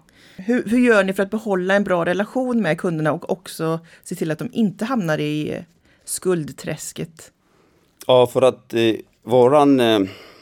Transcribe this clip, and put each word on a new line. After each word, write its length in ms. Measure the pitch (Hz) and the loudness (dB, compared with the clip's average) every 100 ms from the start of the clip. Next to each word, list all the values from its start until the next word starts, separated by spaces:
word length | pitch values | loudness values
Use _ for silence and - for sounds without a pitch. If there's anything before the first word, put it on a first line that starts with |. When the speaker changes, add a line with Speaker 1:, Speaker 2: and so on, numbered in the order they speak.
| _ _ _ - | _ _ _ -10
Speaker 1:
Hur, 280 | 185 247 | -2 -2
hur 160 | 202 247 | 0 2
gör 240 | 247 214 | 4 4
ni 100 | 190 | 2
för 100 | 190 | -2
att 80 | 196 | -4
behålla 420 | 220 214 185 185 202 | -4 -4 -2 0 0
en 80 | |
bra 220 | 202 180 170 | 0 0 0
relation 560 | 180 208 262 254 233 | -2 -4 -4 -2 -2
med 160 | 175 165 | -2 -2
kunderna 340 | 185 165 156 | -4 -2 -2
och 180 | 151 - | -4 -6
också 480 | - - - 160 165 170 - | -8 -8 -8 -6 -6 -8 -20
se 120 | - 180 | -14 -8
till 160 | 165 | -6
att 80 | 151 | -6
de 100 | - | -6
inte 320 | - 214 - 220 | -2 -2 -2 -6
hamnar 320 | 262 165 151 | -4 -2 -2
i, 320 | 151 151 151 | -2 -4 -6
eh, 60 | - 175 _ _ _ - - 185 | -8 -12 _ _ _ -12 -6 -2
skuldträsket? 960 | 180 139 - - 156 - - 160 - - _ _ _ _ _ _ _ - | -2 -4 -10 -12 -10 -12 -12 -12 -14 -20 _ _ _ _ _ _ _ 2
Speaker 2:
Ja, 200 | 127 120 | 4 4
för 140 | 127 | 2
att, 320 | 127 - - | 2 0 -4
eh, 200 | 117 113 104 - _ | 0 0 0 -8 _
våran, 560 | - 127 123 147 143 135 | 0 4 6 6 6 4
eh, 200 | 117 107 95 - - - | 4 2 0 -6 -20 -20